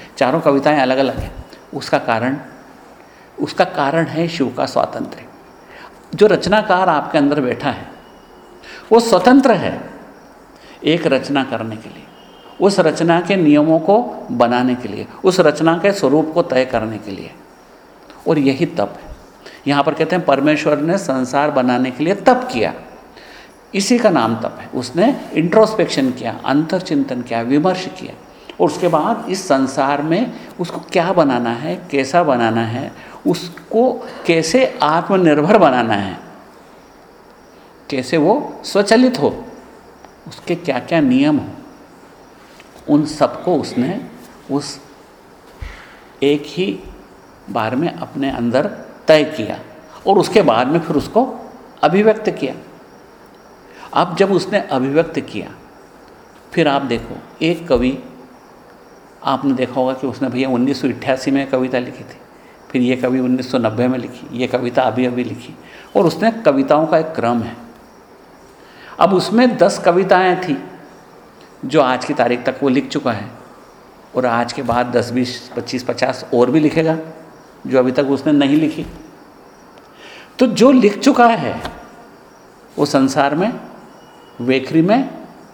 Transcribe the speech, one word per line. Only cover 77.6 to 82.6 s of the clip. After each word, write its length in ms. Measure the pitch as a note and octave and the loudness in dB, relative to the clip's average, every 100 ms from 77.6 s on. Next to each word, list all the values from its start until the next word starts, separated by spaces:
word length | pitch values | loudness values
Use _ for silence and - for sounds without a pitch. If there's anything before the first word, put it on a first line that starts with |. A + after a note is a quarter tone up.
| - | 0
जो 120 | C3 | 2
अभी 140 | B2+ | 2
तक 120 | B2+ | 0
उसने 280 | C#3 C3+ D#3 | 0 0 2
नहीं 240 | C#3+ C#3 D3 | 2 4 2
लिखी। 300 | D#3 - - - - - - - - - - - - - - - - - | 2 -2 -10 -14 -20 -20 -20 -20 -20 -20 -20 -20 -20 -20 -20 -20 -20 0
तो 80 | B3+ | 0
जो 260 | F#3 B3+ | 6 6
लिख 260 | B3+ G3+ G3+ | 6 4 2
चुका 280 | C#4 C4+ A#3 | 2 6 4
है 360 | A3 B2+ E2+ - - - - - - - - - - | 4 -2 -6 -10 -14 -20 -20 -20 -20 -20 -20 -20 -20